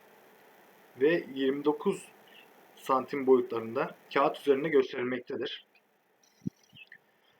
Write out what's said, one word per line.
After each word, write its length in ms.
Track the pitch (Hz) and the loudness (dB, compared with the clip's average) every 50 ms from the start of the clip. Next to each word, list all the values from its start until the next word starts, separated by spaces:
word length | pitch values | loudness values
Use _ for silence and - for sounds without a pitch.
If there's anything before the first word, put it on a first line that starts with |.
| - - _ - - - - - - - _ - - - - _ _ _ - 120 | -20 -20 _ -20 -20 -20 -20 -20 -20 -20 _ -20 -20 -20 -20 _ _ _ -4 0
ve 260 | 131 156 170 170 - - 135 | 2 2 2 2 -2 -4 -6
yirmi 300 | 135 135 131 139 143 143 | -2 0 0 0 0 0
dokuz 440 | 151 147 - - 202 170 143 - - - - - - - - - - - - - - - | 0 0 0 0 -2 -2 -4 -6 -18 -20 -20 -20 -20 -20 -20 -20 -20 -20 -20 -20 -20 -20
santim 500 | - - - 135 131 127 - - 143 131 | -10 -2 0 0 0 0 -2 -6 0 4
boyutlarında 680 | 131 131 127 123 - 120 113 113 113 117 135 156 180 - - - - - | 6 6 6 4 0 -4 -6 -6 -4 -4 -4 -4 -6 -8 -14 -8 -2 0
kağıt 260 | 143 139 156 156 - | 2 2 2 0 0
üzerinde 280 | - 143 135 131 151 165 | 2 2 2 2 2 2
gösterilmektedir. 960 | 151 139 131 - - 131 123 127 127 123 - - 139 110 135 - - - - _ _ _ _ _ _ _ _ _ _ _ _ _ _ _ - - - _ _ _ - - - - - - _ _ _ _ _ _ _ _ | 2 2 2 2 -2 -6 -6 -4 -4 -6 -8 -8 -8 -8 -8 -8 -10 -12 -18 _ _ _ _ _ _ _ _ _ _ _ _ _ _ _ -12 -12 -12 _ _ _ -20 -20 -20 -20 -20 -20 _ _ _ _ _ _ _ _